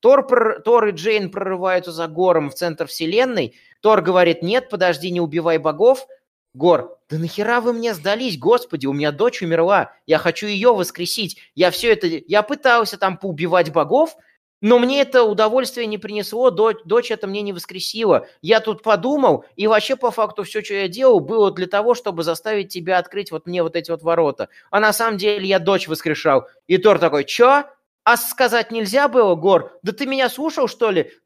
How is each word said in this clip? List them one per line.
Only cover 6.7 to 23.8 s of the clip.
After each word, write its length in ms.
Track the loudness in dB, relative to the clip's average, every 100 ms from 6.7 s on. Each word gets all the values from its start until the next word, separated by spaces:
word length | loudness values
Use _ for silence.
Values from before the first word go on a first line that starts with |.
| 2 0 -16 _
«Да 80 | -8
нахера 420 | -6 -4 -2 0
вы 120 | 0
мне 200 | -4 -4
сдались, 440 | -4 -4 -4 -4 -2
господи, 480 | 2 2 0 -6 -4
у 60 |
меня 180 | -2 -2
дочь 300 | 0 -2 -2
умерла, 500 | -2 0 2 2 0 _ -2
я 120 | 0
хочу 280 | 0 -4 -6
ее 260 | 0 2
воскресить, 640 | 2 -2 -6 -8 -6 -8 -10 _ 0
я 140 | 0
все 220 | 2 0
это, 140 | 2 0
я 340 | -4 -2 -2
пытался 560 | 0 -2 2 2 0 -2
там 200 | -4 -4
поубивать 540 | -8 -6 0 0 2
богов, 440 | 0 0 2 0 -2 _ _ _ _
но 160 | 4 4
мне 220 | 4 2
это 220 | 2 4
удовольствие 640 | 2 2 2 2 -2 -6 -8
не 120 | -8
принесло, 520 | -8 -10 -8 0 0
до-, 240 | 2 0 0
дочь 260 | -2 -2 0
это 140 | -6 -6
мне 140 | -6
не 100 | -8
воскресила. 720 | -10 -12 -12 -10 -2 2 2 0 _
Я 180 | 0 0
тут 220 | 0 -6
подумал, 600 | 0 0 0 2 2 2 -4 -4
и 100 | 0
вообще 280 | 2 0 -2
по 140 | -2
факту 320 | -2 -4 -4
все, 180 | -8 -8
что 100 | -6
я 140 | -6 -6
делал, 320 | 2 4 4
было 320 | 2 2 2
для 140 | 0 -4
того, 260 | -2 0
чтобы 300 | 0 -2 -6
заставить 440 | -4 -4 -4 -6 -6
тебя 260 | -10 -2 -2
открыть 340 | -2 -10 -10
вот 140 | -12 -8
мне 160 | -4
вот 120 | -2
эти 140 | -4